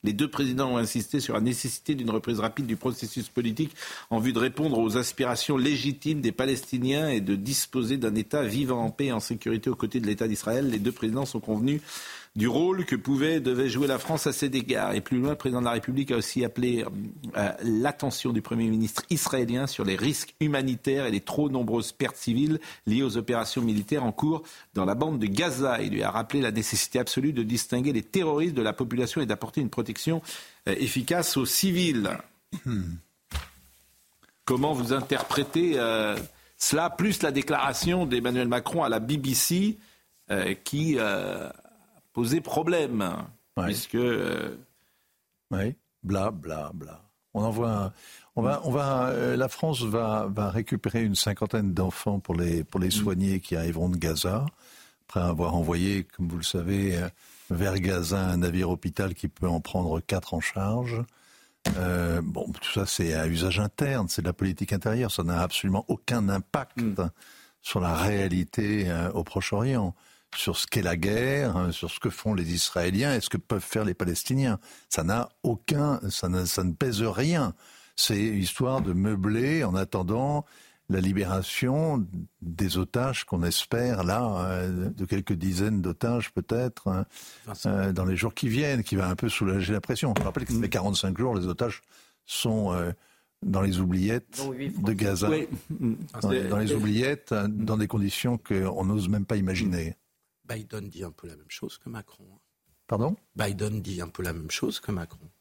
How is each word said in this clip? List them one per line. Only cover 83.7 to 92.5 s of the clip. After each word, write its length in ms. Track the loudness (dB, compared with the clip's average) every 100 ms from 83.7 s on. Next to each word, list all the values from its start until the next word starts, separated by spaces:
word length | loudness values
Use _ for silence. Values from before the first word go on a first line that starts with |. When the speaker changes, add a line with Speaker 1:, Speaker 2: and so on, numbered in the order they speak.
| 0 0 0
Speaker 2:
là, 420 | 2 2 2 0 0
euh, 440 | -2 -2 -2 -2
de 160 | -4 -2
quelques 280 | -2 0
dizaines 480 | -2 0 0 2 2
d'otages 500 | 0 0 0 0 -2
peut-être, 560 | -4 -2 0 0 -2 -2
hein, 160 | 0 -2 -8 -20 -18 -14
Speaker 3:
Vincent. 220 | -6 0
Speaker 2:
euh, 200 | 2 2
dans 140 | 2 0
les 100 | 2
jours 200 | 0 -2
qui 140 | 0
viennent, 340 | 2 2 0
qui 140 | 0 0
va 120 | 2
un 60 | 0
peu 140 | 0
soulager 440 | 0 2 2 2
la 80 | -2
pression. 320 | 0 -2 2 2
Je 80 |
rappelle 220 | 0 -2 -2
que 80 |
ça 60 | 0
fait 100 | 0
quarante-cinq 480 | 0 0 0 0 0
jours, 160 | 0
les 140 | 0 0
otages 340 | 0 -2 -4 _ -20 -20 _ _
sont, 440 | -4 0